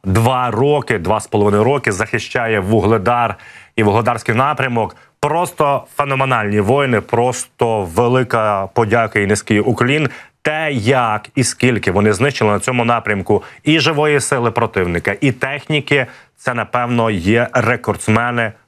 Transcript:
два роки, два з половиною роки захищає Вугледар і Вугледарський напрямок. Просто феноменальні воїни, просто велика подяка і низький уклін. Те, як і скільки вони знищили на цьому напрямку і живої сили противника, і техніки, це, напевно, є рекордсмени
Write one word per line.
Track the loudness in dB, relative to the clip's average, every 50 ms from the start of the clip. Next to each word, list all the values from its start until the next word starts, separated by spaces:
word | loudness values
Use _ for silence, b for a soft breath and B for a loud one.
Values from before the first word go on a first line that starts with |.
| -2
два | 0 2 2 2 2 2 2 0 -2
роки, | 0 0 2 2 2 0 0 -2 -4 -2
два | 0 0 -2 -2
з | -2
половиною | -2 0 2 2 2 4 2 2
роки | 2 2 0 0 -2
захищає | -2 -2 -4 -4 -4 -6 -6 -4 -4 -4 -2 0 -2 -2
Вугледар | 0 2 0 2 2 2 2 2 2 0 0 0 0 -2 -4 B B B B B B B B
і | 0 0
Вугледарський | 2 2 2 0 0 -2 -2 -4 -2 0
напрямок. | 0 0 0 0 -2 -4 -2 -2 -2 -2 -4 -6 b b b b _
Просто | -4 -2 0 0 -2 -4 -2 -2 0 0 0 -2 -4 _ -4
феноменальні | -4 -2 -2 0 0 0 0 2 0 0 0 0 0
воїни, | 2 2 2 2 2 2 0 0
просто | 0 0 0 0 0 0 -2 -4 -10 _ _ _ 0 0 0 -2
велика | -2 -2 0 0 2 4 2 2 0 0 0 0 2 2 0 0 -2
подяка | -2 _ 0 0 2 2 2 0 0 0 0
і | 0
низький | 2 0 -2 0 0 0 2
уклін. | 2 0 0 0 0 0 2 0 -2 B B B B B B _
Те, | _ -4 -4 -2 -4 -4 -4
як | -2 0 2 2 2 2 0 0 -4 -6 -6 _
і | -2 -2
скільки | -2 -2 _ 0 0 0 0 -2 0
вони | 0 2 2 2 2
знищили | 2 0 -2 0 0 0 0
на | 0 0
цьому | -2 -2 -2 0 0
напрямку | 0 0 0 0 -2 -4 -4 0 0 0 -2 B B B B B
і | 0 2 2
живої | 2 0 0 2 2 2 2 0
сили | 0 0 -2 0 0 0
противника, | 0 0 -2 -2 0 -2 -2 0 -2 -2 -2 -4 -4 0
і | -2 -2
техніки, | 0 -2 -6 -6 -6 -10 -6 -4 -4 -4 0 0 0 0 0 B B B B B B
це, | _ -6 -6 -4
напевно, | -4 -6 -4 -2 -2 -2 0 0 0 2 0
є | 0 0 0 0 2 2 0 0 -2
рекордсмени | -2 0 0 -2 -2 -2 -4 -4 -4 0 0 0 0 0 -2 -2 -2 -4 -4 -6 _ _